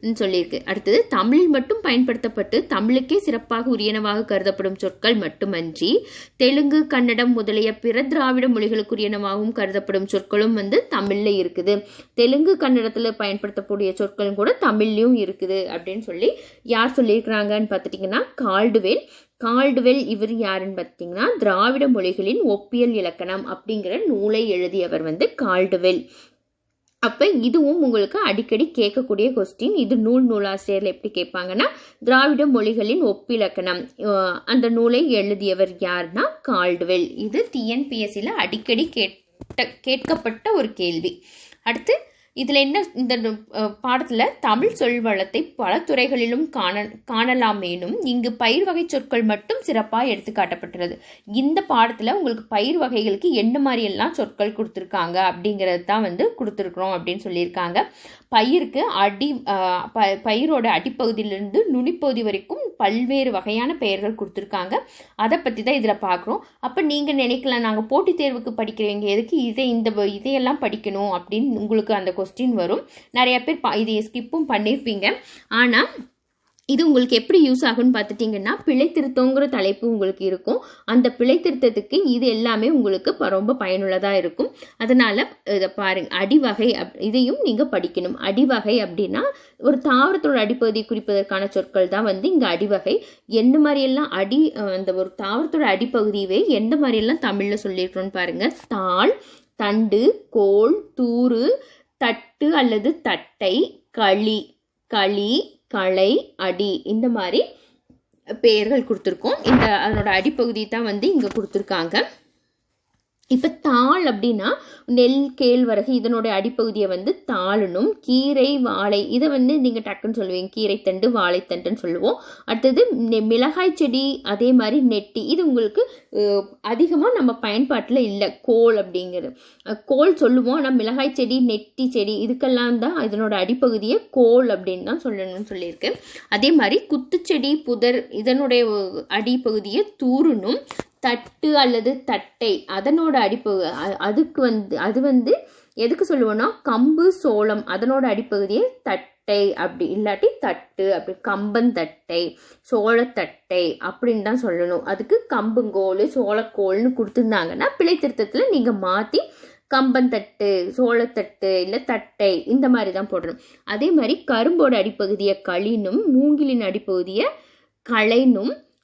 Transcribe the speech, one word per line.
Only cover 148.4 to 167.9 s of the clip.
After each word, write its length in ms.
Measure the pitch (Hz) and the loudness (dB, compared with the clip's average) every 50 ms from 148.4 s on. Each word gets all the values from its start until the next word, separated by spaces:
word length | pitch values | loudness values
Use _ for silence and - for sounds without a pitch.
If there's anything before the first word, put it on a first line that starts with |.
| 202 190 208 254 453 508 - - _ | -2 0 0 0 0 -2 -4 -8 _
தட்டை 680 | - 196 185 - _ _ _ _ - 208 202 202 202 - | -6 -6 -6 -6 _ _ _ _ -2 0 2 2 2 0
அப்படி 420 | - 165 185 - - 175 147 180 | -2 -4 -6 -4 -4 -4 -2 -2
இல்லாட்டி 300 | 202 214 208 196 190 - 466 - - | -2 -2 -2 -2 2 0 0 0 0
தட்டு 540 | - 220 175 - - _ _ - 190 196 196 | -4 -4 -4 -6 -10 _ _ -2 0 0 0
அப்படி, 240 | 196 190 - 190 - _ | -2 -2 -8 -12 -10 _
கம்பந்தட்டை, 1120 | 202 202 196 202 208 202 233 240 247 220 180 165 156 - _ _ _ 170 170 175 165 - _ - - - _ _ - | -4 -4 -2 -4 -2 0 2 2 2 2 0 -4 -6 -8 _ _ _ -2 -2 -2 -2 -8 _ -20 -20 -20 _ _ -2
சோளத்தட்டை 1080 | - 220 202 220 233 233 247 247 247 220 175 151 - _ _ _ 185 180 175 165 - - | -2 0 2 4 2 2 2 0 -2 -6 -6 -6 -8 _ _ _ -2 -2 0 -2 -4 -6
அப்படின்னு 400 | - 180 - - - 240 233 220 | -8 -10 -8 -4 -2 -2 0 0
தான் 200 | 196 208 233 254 254 | -2 -2 -2 -2 -2
சொல்லணும். 380 | 214 175 170 175 175 175 170 | -2 -2 -2 -2 -2 -2 -4
அதுக்கு 440 | - - 196 196 - - 403 480 466 - | -4 -4 -6 -6 0 0 0 0 0 -2
கம்புங்கோல், 760 | 285 233 208 220 220 247 233 214 - 196 190 190 190 196 208 | -4 -2 -2 0 0 0 0 0 -2 -2 0 0 2 0 0
சோளக்கோல்னு 840 | 214 - 269 240 196 208 214 226 226 - - 196 190 190 202 233 254 254 | 0 0 -2 -2 0 0 -2 -2 -4 -4 -2 0 0 0 2 0 0 0
கொடுத்துருந்தாங்கன்னா 760 | 254 226 202 - - 247 226 214 190 170 165 175 - - 571 - | 0 -4 -2 0 0 0 2 0 0 -2 -2 -4 -2 -4 -4 0
பிழை 200 | - 349 339 359 | 0 2 2 2
திருத்தத்துல 520 | 311 - 285 - - 220 202 - 277 508 539 | 2 0 -4 -2 -2 -4 -2 0 0 2 2
நீங்க 200 | 392 285 233 240 | 2 2 2 2
மாத்தி 480 | 220 196 185 185 185 202 220 - - - 659 - - - - - - _ _ _ 277 | 0 0 -2 -2 0 -2 -2 0 -2 -2 -2 -2 -12 -20 -20 -20 -20 _ _ _ 0
கம்பந்தட்டு, 760 | 262 269 262 254 262 254 247 254 214 208 - _ _ 208 202 196 185 175 190 185 | 2 2 4 4 4 4 2 2 -2 -6 -8 _ _ 0 0 2 0 -2 -4 0
சோளத்தட்டு 840 | - 254 233 233 233 233 233 240 220 196 - - _ - 190 190 185 | 0 2 2 4 2 0 0 -2 -6 -6 -6 -8 _ -2 0 0 0
இல்ல 180 | 180 185 202 247 | 0 -2 -4 -6
தட்டை 640 | 254 - 240 214 - _ _ _ 208 196 185 165 - | -4 -4 -6 -6 -6 _ _ _ 0 0 0 0 -2
இந்த 240 | - 226 269 269 254 | 0 2 2 4 4
மாதிரி 220 | 247 233 214 196 | 4 2 2 -2
தான் 160 | 185 190 202 | -4 -6 -6
போடணும். 320 | 208 - 180 160 165 170 - _ - - _ _ | -4 -4 -6 -6 -6 -10 -12 _ -20 -20 _ _
அதே 280 | - 202 208 269 339 | -8 -4 -2 0 2
மாதிரி 320 | 359 302 240 220 302 359 - | 2 2 2 2 -2 -2 -2
கரும்போட 480 | - 247 226 233 330 349 339 311 269 247 | -2 0 0 2 2 2 4 4 4 4
அடிப்பகுதியை 640 | 214 190 220 208 - 208 190 208 196 196 202 196 190 - - | 2 0 -2 -2 -4 -4 -2 -2 0 0 0 0 0 -4 -4
களினும், 520 | 180 175 202 214 233 220 202 185 196 370 453 349 262 | -4 -2 0 0 -2 -2 -2 -2 -2 0 2 4 4
மூங்கிலின் 480 | 254 277 294 302 285 302 269 262 240 | 4 4 4 4 2 2 0 0 0
அடிப்பகுதியை 640 | 214 190 190 208 - - 190 180 180 185 190 214 427 554 622 - - _ _ _ _ _ _ _ _ | 0 -2 -4 -4 -4 -2 -2 -2 -2 -2 -2 -2 -2 -2 -4 -8 -20 _ _ _ _ _ _ _ _
களைனும், 640 | - | -2